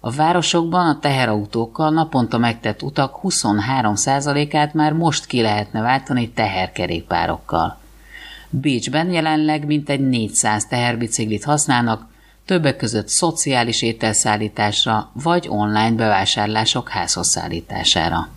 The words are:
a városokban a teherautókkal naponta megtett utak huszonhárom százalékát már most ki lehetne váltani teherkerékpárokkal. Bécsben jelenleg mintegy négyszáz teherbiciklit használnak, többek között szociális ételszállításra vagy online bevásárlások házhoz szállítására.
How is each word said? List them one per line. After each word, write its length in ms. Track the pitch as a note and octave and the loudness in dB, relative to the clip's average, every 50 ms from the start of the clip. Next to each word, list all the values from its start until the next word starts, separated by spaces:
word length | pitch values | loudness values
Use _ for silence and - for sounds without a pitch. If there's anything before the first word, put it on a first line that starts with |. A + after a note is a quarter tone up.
| - | -4
a 60 | A#2 | -4
városokban 760 | A#2+ C#3+ D#3 D#3+ F3 F3+ D#3+ - - F3 E3 E3+ E3 F3+ F3 | 0 2 2 4 4 2 2 2 2 0 0 2 2 2 2
a 120 | E3 D3 D3+ | 2 0 2
teherautókkal 880 | - D3 C#3 C3 B2+ A#2 G#2+ G#2+ G#2 - - A#2 A#2 A#2 - - D#3+ D#3 | 0 0 2 2 2 2 2 0 -2 -2 -2 -4 -4 -4 -2 0 0 2
naponta 480 | D#3 D#3+ D#3+ D#3 - C3 A#2+ A2 - | 4 2 0 2 2 0 2 2 2
megtett 440 | A#2 A#2+ A#2 A2 - - A2+ G#2+ - | 2 2 0 0 -2 -4 -4 -4 -4
utak 340 | - C#3+ D3 - C#3 C3 - | -8 -6 -2 0 -2 -2 -2
huszonhárom 800 | - - F#3+ - - - A2+ G#2 G#2+ G#2 A#2+ C3+ C3+ A#2+ G#2+ G#2 | -6 -4 -2 -2 0 0 2 2 2 0 0 0 0 2 0 0
százalékát 800 | G2 - C#3 C3+ C#3 C#3 D3 C#3 C#3+ D3 D3 - D3+ D3+ D3 - | 0 0 0 0 0 0 0 0 0 0 0 2 2 2 2 2
már 200 | D#3 D3+ D3+ D3+ | 2 2 2 2
most 320 | E3 E3+ E3 D3+ - - | 2 2 2 0 0 -6
ki 160 | - - B2 | -2 0 0
lehetne 400 | A2+ A2 G#2 G#2 G#2 - - A2 | 2 2 2 0 -2 -4 -4 -2
váltani 480 | A2 A#2+ C3 C#3 C#3 - C#3 B2 A#2+ A2+ | 0 2 0 0 0 -2 -2 -2 -2 -2
teherkerékpárokkal. 1500 | - - A2 G2+ F#2+ F#2 F#2 F2+ - - F#2 - E3+ - - - F2 E2+ E2+ - - - - - - E2 D#2+ - - - - - - - - - - - - - - - - - | -2 -2 -2 0 0 -2 -4 -4 -4 -6 -4 -4 -4 -6 -4 -2 -2 -2 0 -2 -4 -6 -6 -4 -2 0 0 -2 -4 -10 -20 -20 -20 -20 -20 -20 -20 -20 -20 -20 -20 -20 -12 -6
Bécsben 640 | - C3+ C3 D3+ C3+ A#2 A2 - C3 D3+ E3 F#3 | -6 -2 0 0 -2 0 -2 -2 -2 -2 0 0
jelenleg 540 | F3+ E3 D#3 D#3+ D#3 D3+ D#3 D3+ D#3 D3+ D3 | 0 0 0 0 2 2 2 2 0 0 0
mintegy 340 | D3 D3+ D3+ D3 - C#3+ C3+ | -2 -2 -2 0 -2 -2 0
négyszáz 680 | C3+ C3 B2+ A#2+ A2 G#2 - - - A2 G#2+ G#2+ G2+ | 2 2 2 0 0 -2 -2 0 0 2 0 0 -2
teherbiciklit 800 | - - B2 A#2+ A#2+ A#2+ A2+ A#2 A2 - - A#2 G#2+ G#2+ G2+ - | -2 -2 0 0 0 0 -2 -2 -4 -2 -4 -2 -2 -2 -4 0
használnak, 640 | C#3+ D3 D3+ - - C3 B2 A#2+ A#2 A2 A2 - - - _ _ _ _ _ _ | 0 0 0 2 2 2 2 2 2 0 -2 -6 -16 -20 _ _ _ _ _ _
többek 320 | - F#3+ F3 D#3 C#3+ B2+ | 0 0 2 2 2 0
között 300 | - - A2 A2+ A2 G#2 | 0 -4 -2 -2 -2 -2
szociális 760 | - - - - - - - - C#3+ C3+ B2 A#2 A#2+ A2+ - | 0 -2 0 0 0 0 0 -2 0 2 2 2 2 0 0
ételszállításra 1300 | - A2+ A2+ - - A2 G#2+ - - A2+ G#2+ G#2+ A2 G#2 - - A2 G#2 G#2 - - - A2 G#2+ - - - | -2 -2 -2 0 -2 0 0 2 2 2 2 0 0 -4 0 0 0 0 2 2 2 2 2 0 -2 -4 -10
vagy 320 | - C#3+ E3 E3+ F3 E3+ - | -4 -2 0 0 0 0 -2
online 420 | - G#2 G#2 G#2 G#2+ G#2+ A2 A2+ | -2 0 0 2 2 2 2 2
bevásárlások 1000 | A#2 A2 A2+ A2 G#2 F#2+ F#2+ G#2 - A2+ G#2 G#2 G#2+ A2 A2 - - B2+ A#2+ - | 2 2 2 2 2 2 2 0 0 0 0 0 0 0 0 0 0 -2 -4 -4
házhoz 380 | - G2+ F2 F2 - F#2 F2+ | -6 -4 -2 -2 -2 -2 0
szállítására. 1040 | - - - E2+ E2 E2 E2+ E2 - G2+ F#2+ - - - F2 D#2+ E2+ E2+ E2+ D#2+ - - | -2 -2 -2 -2 -6 -6 -8 -8 -8 -8 -2 0 2 2 4 2 2 0 -2 -4 -6 -12